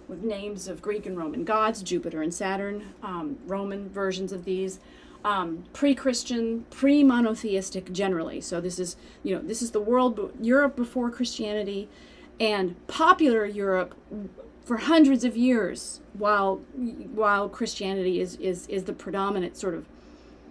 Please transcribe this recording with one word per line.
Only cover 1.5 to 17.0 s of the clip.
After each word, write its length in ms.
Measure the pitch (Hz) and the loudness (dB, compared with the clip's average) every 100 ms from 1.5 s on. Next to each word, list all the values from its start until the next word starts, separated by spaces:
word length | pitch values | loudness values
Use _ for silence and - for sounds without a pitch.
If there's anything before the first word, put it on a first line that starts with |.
| 220 214 214 | 4 4 0
Jupiter 400 | 180 175 175 160 | -2 -2 -2 -2
and 120 | 156 | -4
Saturn, 600 | 170 190 196 202 208 202 - | -2 -2 -2 -2 -6 -10 -12
um, 380 | 202 175 151 139 170 | -8 -6 -6 -8 -6
Roman 440 | 196 196 196 196 | -4 -4 -6 -8
versions 440 | 196 196 185 190 | -4 -2 -2 -4
of 100 | 190 | -6
these, 360 | 180 185 190 185 - - - - | -4 -4 -4 -8 -16 -20 -20 -8
um, 400 | 208 202 170 165 - | -2 -2 -2 -6 -10
pre-Christian, 920 | - 285 262 269 240 - 240 226 226 - | 0 2 2 0 -2 -2 -2 -2 -4 -8
pre-monotheistic 1200 | - 277 294 277 240 233 226 220 190 190 185 180 | 0 4 8 8 6 4 0 -2 -2 -4 -8 -8
generally. 480 | 185 196 175 156 - | -2 0 0 -2 -8
So 180 | - 170 | -6 -4
this 180 | 180 180 | -4 -4
is, 180 | 175 - - - | -8 -8 -18 -10
you 120 | - 185 | -4 -4
know, 60 | |
this 200 | 160 220 | -4 -6
is 100 | 233 | -2
the 80 | 214 | -2
world, 360 | 208 247 247 220 | 2 4 4 0
b-, 300 | 190 - 226 | -6 -4 2
Europe 300 | 262 285 277 | 4 4 2
before 340 | 233 254 240 | -4 -2 -2
Christianity, 760 | 233 240 - 214 214 202 196 214 - - - - - | -2 -4 -4 -4 -4 -4 -6 -8 -14 -20 -20 -14 -2
and 360 | 226 208 185 175 - | 0 2 0 -4 -8
popular 580 | - 320 - 302 226 208 | 2 6 6 6 4 2
Europe 500 | 202 196 185 185 - - 214 202 - - - - | -2 0 0 0 -8 -14 -12 -12 -14 -20 -14 -6
for 120 | 226 | -2
hundreds 460 | - 330 277 262 | 4 8 8 6
of 140 | 247 220 | 2 2
years, 640 | 247 240 185 - - - - | 4 4 2 -4 -10 -14 -16
while, 440 | 196 208 208 196 190 - 269 240 - | -2 2 4 2 0 -4 -8 -8 -8